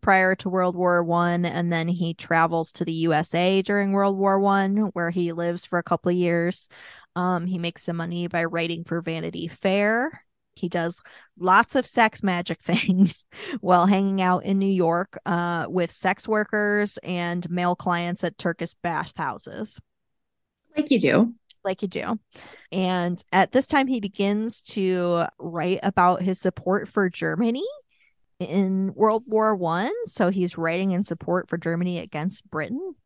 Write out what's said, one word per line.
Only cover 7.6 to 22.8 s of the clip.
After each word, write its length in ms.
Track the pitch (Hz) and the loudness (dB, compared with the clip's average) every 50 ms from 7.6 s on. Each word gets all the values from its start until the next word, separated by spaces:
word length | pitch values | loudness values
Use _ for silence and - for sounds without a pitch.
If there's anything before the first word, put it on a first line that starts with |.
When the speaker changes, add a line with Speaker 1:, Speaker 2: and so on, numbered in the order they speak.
| 170 170 - - - | -4 -6 -6 -6 -6
Speaker 1:
some 140 | 175 170 | -6 -4
money 280 | 170 165 170 175 175 175 | -4 -6 -6 -4 -4 -4
by 200 | 170 - 170 170 | -2 -2 -2 -2
writing 400 | 165 170 170 165 165 170 165 165 | -2 -2 -2 -2 -2 -4 -6 -6
for 160 | - 165 170 | -4 -6 -4
Vanity 460 | 170 170 160 160 165 170 165 170 165 | -4 -4 -6 -6 -6 -6 -8 -8 -10
Fair. 760 | 165 - - - 190 190 202 202 214 220 233 262 320 - - _ _ _ _ _ _ _ | -10 -8 -4 -2 0 2 2 2 2 0 0 -2 -4 -6 -12 _ _ _ _ _ _ _
He 140 | - 190 170 | -8 -6 -4
does 320 | 185 175 165 170 - - - - - - - _ _ | -4 -2 -4 -4 -6 -8 -12 -18 -20 -20 -20 _ _
lots 380 | - 175 185 190 214 - - - | -2 2 6 6 6 4 4 0
of 100 | 262 247 | -2 -2
sex 360 | - - 240 226 220 - - | 0 2 4 4 2 2 -2
magic 400 | 208 190 180 175 180 - 170 - | -2 -2 0 -2 -4 -4 -8 -6
<laughs> 20 | _ | _
things 640 | - 175 226 - - 180 185 202 - - - - _ - - - 359 330 - | -2 -2 0 2 2 4 6 4 4 4 -4 -12 _ -18 -16 -10 -10 -8 -4
while 280 | - 180 180 175 175 | 2 4 4 6 6
hanging 340 | 196 202 190 196 196 190 190 | 4 4 4 2 2 0 2
out 240 | 185 180 180 175 - | 2 2 0 0 0
in 140 | 196 196 196 | 0 0 2
New 60 | 196 | 2
York, 500 | 196 190 180 170 160 170 170 196 - - - - | 2 2 2 2 2 2 0 -2 -6 -10 -10 -6
uh, 400 | - 175 175 175 175 175 165 135 | -4 -2 -2 -2 -2 -4 -4 -4
with 240 | - 170 180 170 - | -2 -2 -2 -2 -2
sex 360 | - - - 185 185 - - | -4 -2 -2 -2 -2 -2 -2
workers 720 | 220 214 214 208 - - 208 208 208 208 208 208 202 - - | -2 0 0 0 0 -2 0 0 0 0 0 0 -2 -4 -8
and 500 | - 160 180 175 175 175 175 175 175 160 | -8 -6 -4 -4 -4 -4 -4 -6 -6 -4
male 260 | 175 180 180 180 180 | -2 0 0 0 0
clients 480 | - - 185 175 170 175 175 180 - 185 | 0 -2 -2 -2 0 -2 -4 -4 -4 -4
at 140 | 165 - | -6 -6
Turkish 380 | - - 180 170 - 165 - - | -4 -4 -4 -4 -4 -8 -10 -10
bathhouses. 1040 | - - 175 160 151 156 151 - - 156 135 104 - - - - - 220 - - - - _ _ _ _ _ _ _ _ _ _ _ _ _ _ _ _ _ _ | -8 -6 -4 -4 -4 -6 -6 -8 -6 -6 -6 -6 -8 -12 -14 -10 -10 -10 -12 -12 -18 -20 _ _ _ _ _ _ _ _ _ _ _ _ _ _ _ _ _ _
Speaker 2:
Like 140 | 302 302 - | -4 2 4
you 80 | 269 202 | 4 4
do. 340 | - 131 - - 233 233 - - _ - - - - | 4 4 4 4 2 2 0 -10 _ -20 -20 -8 -6
Speaker 1:
Like 180 | 190 190 - | -6 -4 -4
you 60 | 208 | -6
do. 320 | 180 - - - - 226 214 - _ _ - - - - - - _ | -6 -6 -6 -6 -4 -6 -6 -8 _ _ -20 -20 -20 -20 -20 -14 _
And 520 | - 190 | -2 -2